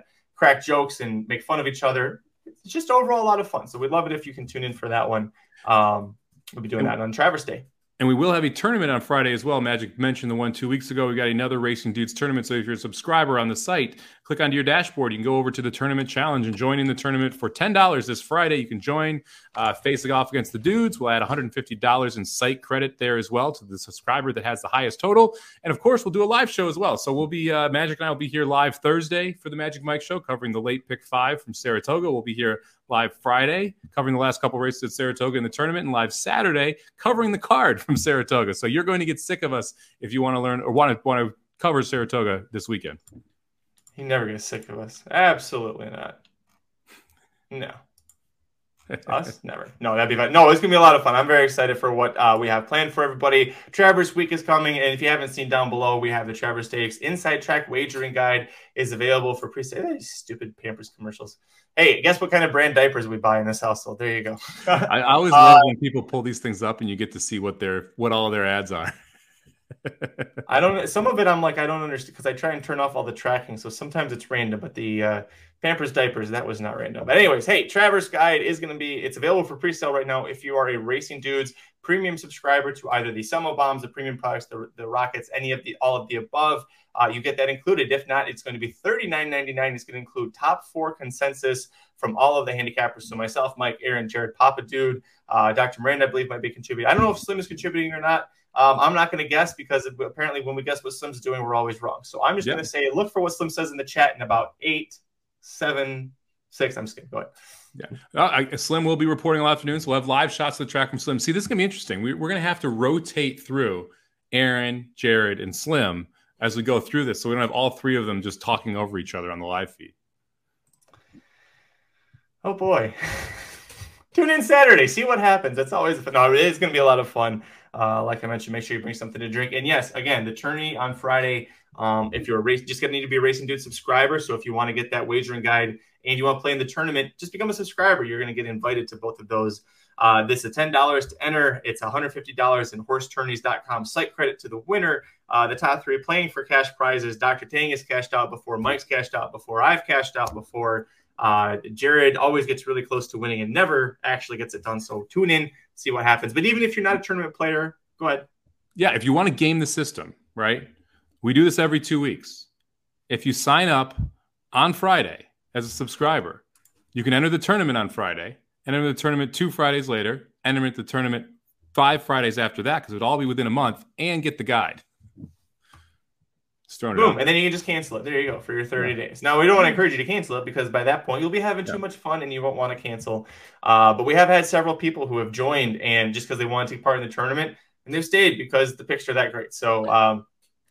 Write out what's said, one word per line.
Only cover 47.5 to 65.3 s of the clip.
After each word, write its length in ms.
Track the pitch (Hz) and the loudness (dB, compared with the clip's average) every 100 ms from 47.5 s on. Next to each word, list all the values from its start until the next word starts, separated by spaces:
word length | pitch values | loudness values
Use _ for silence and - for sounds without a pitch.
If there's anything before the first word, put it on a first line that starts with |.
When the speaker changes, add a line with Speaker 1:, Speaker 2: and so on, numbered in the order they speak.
Speaker 1:
No. 220 | 135 - - _ _ _ _ _ _ _ _ _ _ - | -12 -12 -14 _ _ _ _ _ _ _ _ _ _ -14
Speaker 2:
<laughs> 200 | - - | -12 -6
Speaker 1:
Us? 320 | 127 170 - | -6 -6 -12
Never. 280 | - - - - | -14 -14 -14 -6
No, 160 | 117 110 | -2 2
that'd 140 | 117 | 2
be 60 | 117 | 2
fun. 140 | 120 | 6
No, 200 | 165 156 | 10 10
it's 100 | 160 | 10
gonna 120 | 185 | 6
be 40 | 175 | 8
a 40 | |
lot 140 | 165 | 10
of 80 | 143 | 8
fun. 120 | 131 | 6
I'm 120 | 123 143 | 2 6
very 180 | 147 | 6
excited 340 | 139 135 127 123 | 4 2 0 0
for 120 | 127 | -2
what, 240 | 120 123 - | 0 0 4
uh, 180 | 120 113 | 4 4
we 100 | 117 | 4
have 180 | 110 110 | 0 0
planned 260 | 156 151 | 0 0
for 100 | - | 0
everybody. 520 | 143 127 139 135 131 - - | -2 0 4 6 4 -2 -6
Travers 420 | - 190 185 175 | 4 6 6 4
Week 160 | 175 170 | 0 -2
is 120 | 160 | -2
coming, 340 | - 156 156 147 | 2 2 2 0
and 160 | 135 | 0
if 80 | 135 | 0
you 80 | 147 | 0
haven't 220 | 151 139 | 0 -2
seen 180 | 135 131 | -8 -2
down 220 | 131 123 | 0 0
below, 280 | 120 123 120 | 0 0 0
we 120 | 120 | 0
have 160 | 120 110 | -2 -4
the 80 | |
Travers 320 | 110 123 117 113 | -6 -6 -4 -6
Stakes 320 | 120 113 - | -4 -4 -4
Inside 420 | 143 175 160 147 | -6 -4 -2 -4
Track 300 | - 151 147 | -2 -2 -2
Wagering 420 | 127 139 135 131 | -4 -4 -6 -6
Guide 360 | 127 123 123 120 - - | 0 2 0 -2 -16 -12
is 180 | - 123 | -6 -4
available 420 | 113 123 131 127 | -2 2 2 2
for 140 | - - | -4 -8
pre-sale. 420 | - 131 - 339 | -10 -10 -6 -6
These 160 | 311 220 | -6 -10
stupid 440 | - - 117 113 - | -16 -14 -14 -14 -12
Pampers 320 | 110 110 110 | -12 -12 -16
commercials. 480 | - 107 107 - - _ _ _ - | -16 -14 -14 -16 -20 _ _ _ 4
Hey, 260 | 160 107 | 6 6
guess 180 | 160 175 | 4 2
what 100 | 180 | 4
kind 140 | 175 | 2
of 80 | 160 | 4
brand 220 | 143 147 | 4 4
diapers 340 | 135 135 127 110 | 6 4 4 -4
we 80 | 110 | 0
buy 240 | 110 110 | 2 2
in 60 | 110 | 2
this 140 | 110 | -2
household? 380 | 113 107 - 107 | -2 -4 -6 -6
There 180 | 120 113 | -4 -4
you 60 | |
go. 140 | 107 110 - | -6 -10 -14
<laughs> 140 | - - | -6 2
Speaker 2:
I, 320 | 175 - 117 | 2 4 2
I 140 | 127 | 4
always 180 | 143 180 | 4 8